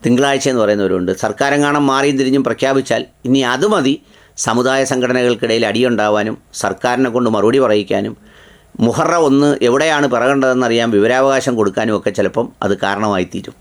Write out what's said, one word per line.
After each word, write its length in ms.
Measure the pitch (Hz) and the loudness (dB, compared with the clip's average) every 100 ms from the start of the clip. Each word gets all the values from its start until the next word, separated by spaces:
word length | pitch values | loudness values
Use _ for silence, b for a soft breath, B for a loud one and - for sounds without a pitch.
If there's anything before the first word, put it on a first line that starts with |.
| - | 0
തിങ്കളാഴ്ച 420 | 123 139 139 143 | 0 0 0 -2
എന്ന് 120 | 127 | 0
പറയുന്നവരുമുണ്ട്. 480 | 107 104 98 92 90 92 | 0 2 0 0 -2 -2
സർക്കാരെങ്ങാനും 600 | 110 104 139 147 143 147 143 | -4 -2 -2 0 0 0 0
മാറിയും 260 | 135 143 139 | 2 0 0
തിരിഞ്ഞും 240 | 131 135 131 | 0 0 0
പ്രഖ്യാപിച്ചാൽ 560 | 113 135 135 131 117 - _ 123 | -2 0 0 0 -4 -4 _ -2
ഇനി 160 | 135 123 127 | 0 0 0
അത് 120 | 196 208 | 0 2
മതി 200 | 131 143 b b b b - | 0 -2 b b b b -2
സമുദായ 340 | 117 127 135 131 | 0 0 0 0
സംഘടനകൾക്കിടയിൽ 720 | 123 123 127 123 117 120 113 110 | -2 0 0 0 0 -2 0 0
അടിയുണ്ടാവാനും 720 | 107 127 113 107 107 107 107 _ - | 0 0 2 2 0 -2 -6 _ -6
സർക്കാരിനെ 480 | 101 95 127 120 131 117 | -6 -4 -2 0 0 0
കൊണ്ട് 160 | 120 107 | 0 2
മറുപടി 260 | 104 135 127 | 2 2 2
പറയിക്കാനും. 480 | 107 98 101 107 107 B B B B B - 117 | 0 0 -4 -4 -10 B B B B B -2 -2
മുഹറം 340 | 113 160 170 156 | 0 0 2 2
ഒന്ന് 220 | 139 147 147 | 4 2 2
എവിടെയാണ് 460 | 120 131 156 151 143 120 | 2 2 2 0 0 0
പിറകേണ്ടതെന്നറിയാൻ 760 | 123 139 131 127 123 117 117 104 | 0 2 2 2 0 0 2 2
വിവരാവകാശം 560 | 107 127 135 135 131 120 | 2 2 2 2 0 0
കൊടുക്കാനും 360 | 101 95 110 104 | 0 0 -2 -2
ഒക്കെ 140 | 110 101 | -2 -2
ചിലപ്പം 300 | 98 - - - 101 | -2 -2 -6 -4 -4
അത് 100 | 98 98 | -2 -2
കാരണമായിത്തീരും. 680 | 101 107 98 90 95 - - | -2 -2 -2 -4 -8 -12 -20